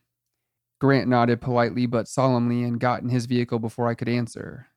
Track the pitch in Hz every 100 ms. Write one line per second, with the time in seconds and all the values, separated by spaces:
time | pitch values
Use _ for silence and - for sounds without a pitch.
0 | _ _ _ _ _ _ _ _ 135 143
1 | 127 123 120 117 131 120 117 120 123 120
2 | - - 131 123 120 120 120 120 123 117
3 | 123 123 117 120 120 117 113 - 117 117
4 | 120 120 117 - - - -